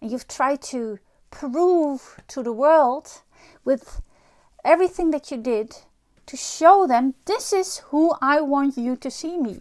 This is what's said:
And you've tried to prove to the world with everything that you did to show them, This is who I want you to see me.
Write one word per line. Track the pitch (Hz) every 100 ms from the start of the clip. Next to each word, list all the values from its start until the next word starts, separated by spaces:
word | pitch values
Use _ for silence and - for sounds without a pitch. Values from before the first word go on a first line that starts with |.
And | 226
you've | 240 -
tried | - 269 285 -
to | 262 226 208 _ _ _
prove | - 294 254 359 349 302 269 - - -
to | -
the | 233
world | 226 285 311 269 262 - - _ _ - _ -
with | 269 - - - _ _ _ _ _
everything | - 330 370 370 349
that | 302 277
you | 269
did | 226 226 214 - _ _ _ _ -
to | 262
show | - - 320 392 370
them, | 240 262 262 -
This | 415 -
is | 392 370 - -
who | 285 320 320
I | 269 285
want | 302 277 277 269
you | 240 254
to | 277
see | 247 320 349
me. | 254 185